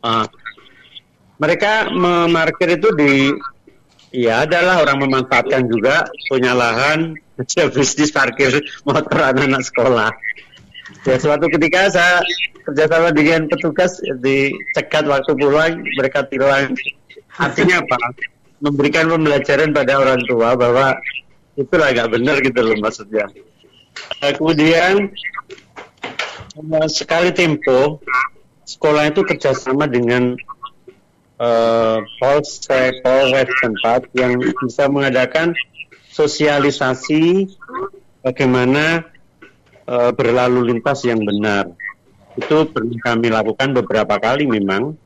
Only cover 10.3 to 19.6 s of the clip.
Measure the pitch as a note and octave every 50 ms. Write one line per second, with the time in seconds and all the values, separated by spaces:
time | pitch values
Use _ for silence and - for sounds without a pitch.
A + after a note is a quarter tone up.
10.3 | - - - - - - - - - - - - - - - - B2+ B2+ - D3+
11.3 | D3 D3 D3+ D#3+ D#3 E3 D#3 D#3+ D#3+ F3+ F#3+ G3+ G3 F3+ E3+ F3 F3+ F3 E3+ -
12.3 | - - - - - - - - D3 C#3 D#3 D3+ D#3+ E3 E3 E3+ D#3+ D3 D3+ D#3
13.3 | E3 E3 D#3+ D3+ E3+ - - E3+ D3 - F3+ C3+ C#3 - - - C#3 B2+ B2 C3+
14.3 | C3+ C#3 C3+ C#3 C3+ - - - - E3 - - - D#3 D3+ D3 C#3+ C3+ C3+ -
15.3 | D3+ B2+ C#3+ C#3+ C#3 D3+ D#3 E3 E3 E3 - - - C3 C3+ C3+ - C#3+ C3+ -
16.3 | - C3 C3 C#3 C#3 C#3 C#3 C3 - - - - - _ _ _ - - _ _
17.3 | - - C#3+ C#3+ - - - F3 F#3 F3 - - C3 B2 A#2 A#2+ B2+ - - -
18.3 | _ _ _ _ _ _ C#3+ D3 D3 C#3 D3 - - E3 D#3+ D#3+ E3 D#3+ D#3+ D3+
19.3 | C#3+ C#3 - - C#3+ C#3